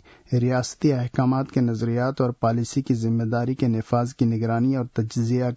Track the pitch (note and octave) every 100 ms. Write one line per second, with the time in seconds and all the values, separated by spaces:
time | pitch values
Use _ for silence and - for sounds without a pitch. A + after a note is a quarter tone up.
0 | - - - B2 A#2+ B2+ A#2+ - D#3 C3+
1 | B2 - B2+ C3 C3 - A#2+ A2 A#2 A#2
2 | B2+ C3+ B2+ A#2+ A#2 A#2 A#2 - C3 B2
3 | A2+ A#2 A2+ A#2+ A#2+ C3 B2 A2+ - A#2+
4 | B2 - A#2+ A2+ A2+ A#2 B2+ C3+ A#2+ -
5 | A2+ A#2+ A2+ B2 B2+